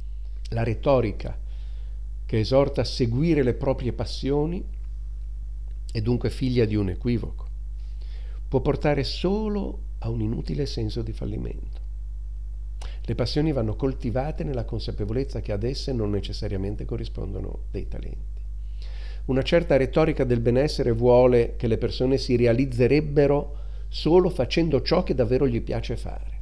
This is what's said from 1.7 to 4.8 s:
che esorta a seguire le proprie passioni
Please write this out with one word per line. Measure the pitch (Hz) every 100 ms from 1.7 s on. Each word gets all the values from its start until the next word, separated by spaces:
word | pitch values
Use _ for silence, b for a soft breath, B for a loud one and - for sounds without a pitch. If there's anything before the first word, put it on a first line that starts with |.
| B B B B - -
che | 113
esorta | 107 131 143 -
a | 117
seguire | - 120 117 170 151
le | 123
proprie | 113 135 131 123
passioni | - 120 - 131 143 156 180 - -